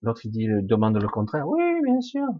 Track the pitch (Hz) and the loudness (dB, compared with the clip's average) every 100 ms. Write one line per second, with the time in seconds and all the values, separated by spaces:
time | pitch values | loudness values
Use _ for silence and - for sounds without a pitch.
0 | 113 117 107 110 110 107 98 107 110 107 | -4 -4 -4 -4 0 0 2 2 4 2
1 | 101 110 107 151 147 320 349 339 277 254 | 0 -2 -2 -2 -2 0 0 2 2 0
2 | 247 277 277 175 | 0 -4 -4 -6